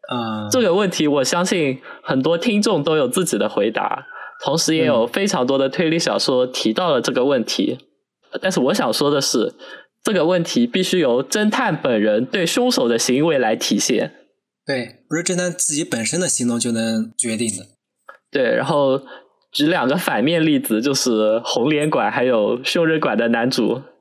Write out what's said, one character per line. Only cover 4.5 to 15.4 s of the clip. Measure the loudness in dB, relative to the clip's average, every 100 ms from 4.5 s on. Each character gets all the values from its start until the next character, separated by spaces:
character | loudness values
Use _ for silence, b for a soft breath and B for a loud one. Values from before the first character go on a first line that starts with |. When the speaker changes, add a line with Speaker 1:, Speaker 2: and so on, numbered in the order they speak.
| 0
Speaker 2:
时 | 0 2
也 | 2
有 | 2 2
非 | 0 0
常 | 0 0
多 | 2
的 | 0
推 | 0 0
理 | 0
小 | 0 0
说 | 2 2 0
提 | 0 -2
到 | 0 2
了 | 2
这 | 2
个 | 0 2
问 | 2 0
题。 | -2 -2 -4 _ _ _ _ _
Speaker 1:
嗯。 | -6
Speaker 2:
但 | -2
是 | 0
我 | 2
想 | 2 0
说 | 0 2
的 | 2
是， | 0 0 -2 -6 B B B _
这 | -2
个 | 0 2
问 | 0
题 | 0 0 0
必 | 0
须 | 0 2
由 | 2 0
侦 | 0 0 0
探 | 0 -2 0
本 | 0 2
人 | 2 2 0
对 | -2 0
凶 | 2 2
手 | 2 2
的 | 2
行 | 2 2 2
为 | 2
来 | 0 0
体 | 0 0
现。 | 0 -2 -2 -8 _ _ _ _ -6
Speaker 1:
对， | -6 -6 -14 _
不 | -6
是 |
侦 | -2
探 | -2